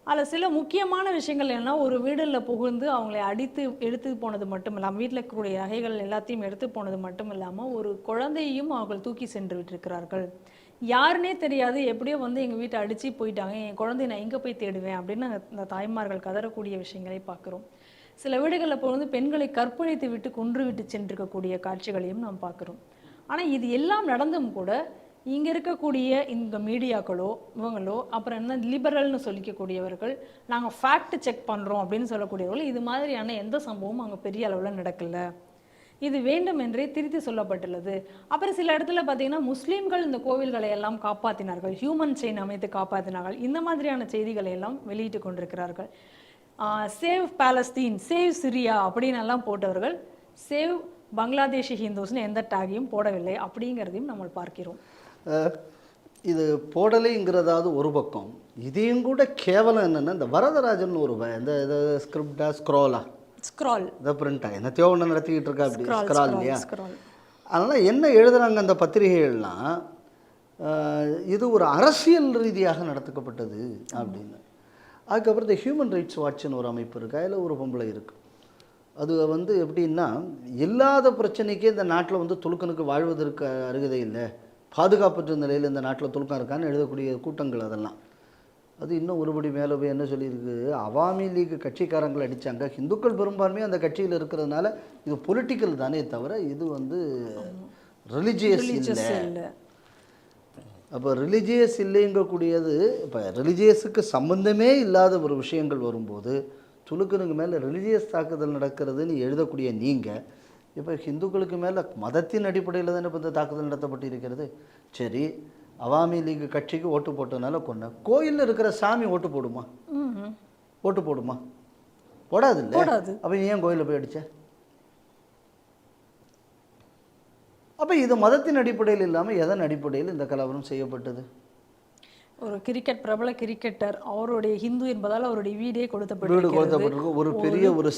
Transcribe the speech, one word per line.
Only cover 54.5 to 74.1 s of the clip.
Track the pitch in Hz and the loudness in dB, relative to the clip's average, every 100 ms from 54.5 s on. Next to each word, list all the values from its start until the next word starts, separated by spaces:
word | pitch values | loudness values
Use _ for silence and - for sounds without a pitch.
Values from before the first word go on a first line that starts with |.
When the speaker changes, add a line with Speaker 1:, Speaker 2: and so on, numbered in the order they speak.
| - 175 - - - - - - | -12 -14 -14 -20 -20 -20 -14 -2
Speaker 2:
அஹ், | 156 160 - - - - _ - _ | 2 2 -2 -14 -20 -20 _ -20 _
இது | 185 160 156 147 151 | 0 2 4 2 0
போடலைங்கிறதாவது | 156 214 226 233 220 185 180 165 165 175 | 4 6 6 4 2 4 4 6 4 4
ஒரு | 143 151 | 2 2
பக்கம், | 143 - 113 101 123 - - | 2 0 -8 -10 -16 -20 -12
இதையும் | 127 156 226 240 | -6 0 2 2
கூட | 240 262 262 | 2 4 4
கேவலம் | 269 - 190 226 220 180 | 2 4 6 6 6 4
என்னன்னா, | 156 147 | 2 0
இந்த | 185 123 | -2 2
வரதராஜன் | 151 269 311 247 180 185 170 | 4 4 4 2 2 0 0
ஒரு | 139 | 0
ப-, | 113 117 113 | 0 -4 -4
இந்த, | 127 143 | -2 0
இந்த | 139 147 147 143 | 0 2 2 0
ஸ்கிரிப்டா, | - 156 147 143 151 147 | -2 -6 -6 -2 -2 -2
ஸ்க்ராலா? | - 143 139 120 - - - - | 2 6 6 4 -4 -16 -20 -16
Speaker 1:
ஸ்க்ரால். | - - 277 220 185 - | -16 -4 0 0 -2 -4
Speaker 2:
இந்த | 135 | -2
பிரிண்டா? | 143 143 143 107 | 0 -2 -2 -4
என்னத்தையோ | 101 131 131 175 | -4 -2 6 8
ஒண்ணு | 175 | 8
நடத்திக்கிட்டு | 170 156 160 156 | 4 2 2 0
இருக்கா | 156 139 | 0 0
அப்படி, | 139 120 123 | 0 0 -2
Speaker 1:
ஸ்க்ரால், | |
Speaker 2:
ஸ்க்ரால் | 220 202 147 | 0 4 4
Speaker 1:
ஸ்க்ரால், | 143 | 4
Speaker 2:
இல்லையா? | 196 - 131 | 2 0 -2
Speaker 1:
ஸ்க்ரால். | - 196 185 180 - - - _ - | -6 -10 -10 -14 -20 -20 -20 _ -2
Speaker 2:
அதனால | 170 214 277 | 2 4 6
என்ன | 190 254 311 | 6 8 10
எழுதுறாங்க | 220 240 247 233 | 12 12 10 6
அந்த | 214 190 | 4 4
பத்திரிகைகள்லாம், | 175 165 214 196 175 147 117 101 90 135 170 - - - _ _ _ _ - | 4 6 6 6 8 6 2 -4 -4 -4 -4 -6 -18 -20 _ _ _ _ -8
அஹ், | 156 156 151 151 147 160 185 | -4 -2 0 0 0 -2 0
இது | 202 247 | 2 4
ஒரு | 214 | 6
அரசியல் | 160 147 277 - 330 339 277 | 6 8 8 8 8 8 6
ரீதியாக | 233 226 190 185 156 | 4 2 4 2 2
நடத்தப்பட்டது | 170 139 - 139 127 123 110 104 123 101 - | -2 -6 -6 -10 -10 -8 -8 -6 -8 -10 -10
அப்படின்னு. | 120 110 | -8 -6